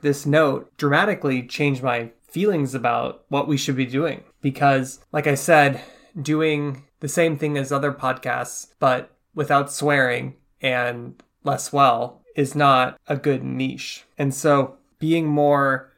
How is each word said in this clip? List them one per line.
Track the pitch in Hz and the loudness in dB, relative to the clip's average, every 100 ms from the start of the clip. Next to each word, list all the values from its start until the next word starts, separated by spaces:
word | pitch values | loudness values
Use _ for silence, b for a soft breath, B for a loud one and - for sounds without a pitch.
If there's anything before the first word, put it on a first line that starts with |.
this | 147 143 143 | -2 0 2
note | 151 151 - - - | 4 4 0 -8 -4
dramatically | 147 151 208 185 143 127 123 | 0 2 2 0 -2 -2 -4
changed | - 147 127 | -2 0 0
my | 127 120 117 - _ | -2 -4 -6 -14 _
feelings | 160 202 170 135 | -2 0 0 -2
about | 127 120 120 127 - _ | -2 -2 -2 -4 -8 _
what | - - | -4 0
we | 139 | -2
should | - 131 | 0 -2
be | 123 | -2
doing. | 131 160 - - _ | -2 -2 -4 -14 _
Because, | 139 131 143 135 127 - _ | -6 2 2 2 -2 -10 _
like | 151 147 | -2 0
I | |
said, | 139 - 156 143 - B B B 165 | 0 4 6 6 0 B B B -8
doing | 139 156 156 147 147 135 _ _ | -2 0 0 0 -4 -8 _ _
the | 147 | -4
same | 180 165 147 | 0 0 0
thing | 151 147 | -2 -2
as | 135 | -2
other | 143 143 | -2 -2
podcasts, | 135 131 131 127 123 123 - - _ | -2 -4 -4 -6 -6 -6 -12 -18 _
but | 135 127 - _ _ | 0 0 -4 _ _
without | 156 143 143 143 | -6 0 0 0
swearing | - 147 143 127 120 131 - _ _ | -2 0 2 2 0 -6 -14 _ _
and | 135 123 123 120 120 - _ _ | -2 -2 -2 -6 -12 -18 _ _
less | 143 131 - | -4 -4 -2
well, | 139 135 117 120 - _ - | 4 4 4 -2 -10 _ -2
is | 135 | -2
not | 147 143 131 127 - - | 2 4 4 2 -4 -6
a | 139 | -2
good | 147 131 | 0 -2
niche. | 131 131 131 131 - - - - | -4 -4 -6 -6 -12 -14 -16 -4
And | 139 | -4
so | 131 156 143 131 - _ _ | 0 2 2 0 -8 _ _
being | 156 165 151 | 0 0 2
more | 147 147 143 139 131 - | 2 4 4 2 -2 -6